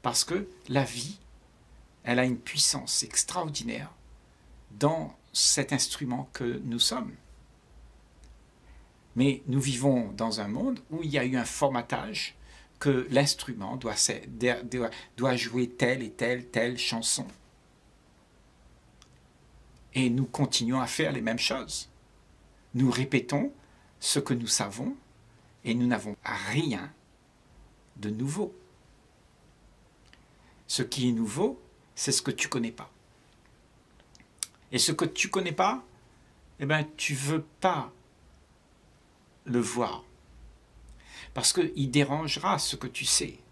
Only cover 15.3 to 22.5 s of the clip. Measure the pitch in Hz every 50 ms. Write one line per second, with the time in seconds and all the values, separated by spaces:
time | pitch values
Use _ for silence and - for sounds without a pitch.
15.3 | 127 120 117 117 117 127 123 117 - - 131 120 131 131 117 104 - - 120 120
16.3 | 123 123 120 - - 110 117 120 127 120 - - 120 117 113 - - - - -
17.3 | - - - - _ _ _ _ _ _ _ - _ _ _ _ _ _ _ _
18.3 | _ _ _ _ _ _ - - - - _ - _ - - - - - _ _
19.3 | _ _ - - - - - - - - - - - 131 131 123 117 131 135 -
20.3 | - - 143 139 - - 117 117 127 131 123 120 - - 156 156 139 - 113 113
21.3 | 117 120 - - - 131 117 - - - - - - - - _ _ - _ _
22.3 | - _ - -